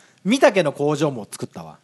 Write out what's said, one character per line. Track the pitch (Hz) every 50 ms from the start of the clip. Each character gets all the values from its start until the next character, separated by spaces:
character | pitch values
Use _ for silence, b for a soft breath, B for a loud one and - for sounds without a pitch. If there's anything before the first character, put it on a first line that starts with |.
| b b b b _
御 | 185 247 -
嶽 | 349 294 202 190 170
の | 147
工 | - - 143 147 151
場 | 139 160 151
も | 135 117 101 -
作 | - - 127
っ | -
た | _ - 85
わ。 | 80 76 -